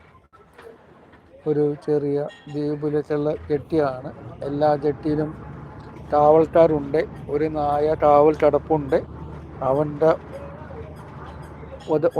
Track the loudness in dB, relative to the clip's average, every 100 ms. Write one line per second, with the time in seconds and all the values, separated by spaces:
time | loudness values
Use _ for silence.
0 | _ _ _ _ _ -20 -20 -20 _ -20
1 | -20 -20 _ -10 -4 0 0 -2 -2 -2
2 | 0 -2 -4 -10 -12 -6 -4 -4 -2 -2
3 | -2 -2 -2 -4 -2 -4 -2 0 0 -2
4 | -12 -14 -16 -10 -6 0 2 2 0 -2
5 | -2 -2 -2 -6 -14 -16 -16 -16 -18 -18
6 | -2 4 6 6 6 6 6 4 -2 -2
7 | -2 -6 -4 -2 -2 -2 -2 0 0 2
8 | 6 8 8 6 4 4 2 -2 2 -2
9 | -2 -12 -14 -14 -14 -6 0 0 0 2
10 | 2 2 -2 -16 -14 -16 -16 -16 -16 -16
11 | -18 -18 -16 -16 -16 -16 -16 -12 -2 0
12 | 2